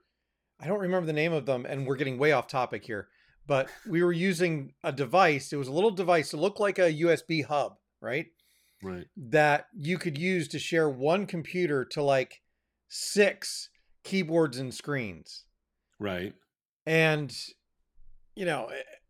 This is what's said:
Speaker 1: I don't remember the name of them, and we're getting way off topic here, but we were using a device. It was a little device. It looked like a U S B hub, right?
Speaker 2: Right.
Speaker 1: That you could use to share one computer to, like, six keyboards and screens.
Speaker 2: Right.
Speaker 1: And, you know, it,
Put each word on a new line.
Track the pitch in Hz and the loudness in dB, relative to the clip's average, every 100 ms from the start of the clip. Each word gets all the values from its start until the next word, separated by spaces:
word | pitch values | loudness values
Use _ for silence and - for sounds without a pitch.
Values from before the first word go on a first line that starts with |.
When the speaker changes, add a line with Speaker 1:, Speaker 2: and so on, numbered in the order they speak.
| _ _ _ _ _ _ | _ _ _ _ _ _
Speaker 1:
I | 151 | -6
don't | 208 | -4
remember | 185 185 165 | 0 0 0
the | |
name | 151 160 | 0 0
of | 160 | 0
them, | 123 127 123 | 0 -2 -2
and | 139 131 | -4 -2
we're | 135 | -2
getting | 139 123 | -2 2
way | 147 | 4
off | 139 - | 4 2
topic | 139 120 110 | -2 -2 -4
here, | - 104 95 _ _ _ - | -8 -10 -10 _ _ _ -2
but | 139 135 - 233 | 0 0 -6 -4
we | 170 | 2
were | 175 | 2
using | 170 185 175 175 156 139 - | 2 0 2 0 0 -6 -8
a | 165 | -6
device. | 139 131 165 185 143 139 | -4 2 6 6 4 -2
It | 147 | -6
was | 131 | -4
a | |
little | 147 214 | 0 2
device. | 190 180 170 139 | 2 4 2 2
It | 156 | 0
looked | 180 202 | 0 2
like | 202 190 | 0 4
a | 175 | 2
U | 156 170 | 4 2
S | 156 | 2
B | - 160 | 0 -4
hub, | 143 147 113 - _ _ | -2 -2 -2 -6 _ _
right? | 113 135 165 _ _ _ _ _ | -6 -6 -6 _ _ _ _ _
Speaker 2:
Right. | 95 90 87 - | -10 -10 -12 -16
Speaker 1:
That | 123 151 151 147 - | 0 4 6 4 -2
you | - 147 180 | -8 -4 -4
could | 180 139 | -4 -4
use | 180 185 151 | -2 0 -2
to | 151 | -6
share | - 170 156 | -2 2 2
one | 131 139 185 202 | 2 2 2 0
computer | 175 131 180 175 143 123 | -6 -6 -2 0 0 -2
to, | - | -2
like, | 143 135 131 - _ _ _ _ _ | 2 2 2 -6 _ _ _ _ _
six | - - 196 202 - - - - _ _ _ | -10 -2 4 4 2 -8 -10 -12 _ _ _
keyboards | - 190 165 165 156 123 | -4 -2 2 2 2 0
and | 131 | -8
screens. | 113 - 139 110 82 - - - _ _ _ _ - | -10 -6 -6 -6 -10 -16 -20 -20 _ _ _ _ -8
Speaker 2:
Right. | 104 90 98 - _ _ _ _ | -6 -4 -6 -10 _ _ _ _
Speaker 1:
And, | - 160 160 151 143 - - - _ _ _ - - - - | 0 2 4 2 -2 -10 -14 -18 _ _ _ -20 -20 -20 -20
you | - | -6
know, | 180 143 113 | -2 -2 -4
it, | 135 131 - _ | -10 -14 -18 _